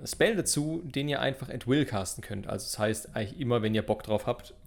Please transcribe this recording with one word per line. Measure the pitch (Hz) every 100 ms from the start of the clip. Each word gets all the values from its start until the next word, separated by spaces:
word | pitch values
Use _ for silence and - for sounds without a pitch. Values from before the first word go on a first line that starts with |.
| 127
Spell | - 185 202
dazu, | - 151 151 165
den | 160 139 147
ihr | 139
einfach | 135 135 127
at | 123 113
will | 147 139
casten | 104 95 -
könnt. | - 101 -
Also | 104 -
das | -
heißt, | 110 110 - 113
eigentlich | 104 -
immer, | 123 120
wenn | 110 107
ihr |
Bock | 104 107
drauf | - 104 117
habt, | - - -